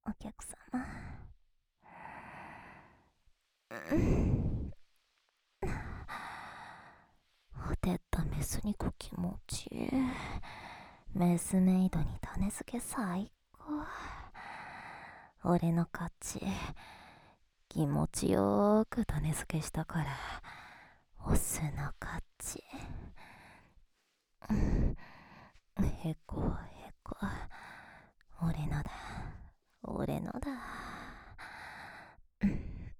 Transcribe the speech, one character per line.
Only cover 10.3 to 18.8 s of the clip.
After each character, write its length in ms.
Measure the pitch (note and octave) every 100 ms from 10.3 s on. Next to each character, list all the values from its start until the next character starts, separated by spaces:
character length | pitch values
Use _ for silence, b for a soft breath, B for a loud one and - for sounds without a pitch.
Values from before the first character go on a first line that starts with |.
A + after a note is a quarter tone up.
| B B B B B B B B
メ 260 | - F3 F3
ス 220 | - F#3+
メ 240 | F#3 F#3
イ 60 | F#3
ド 100 | E3
に 180 | D#3 -
種 300 | - - G3
付 220 | - -
け 80 | A#3+
最 520 | - - G3 F3+ G#3+ _ _
高。 320 | - B D4+ B B B B B B B B B B B B B B B B
俺 260 | F3+ F3 E3+
の 160 | E3+ E3+
勝 200 | - E3+ -
ち。 220 | - - G3 G3 B B B B B B B B _ _ _
気 180 | - D3
持 220 | D3 D#3
ち 220 | - -
よ 520 | F#3+ G3 G3+ G#3 G#3+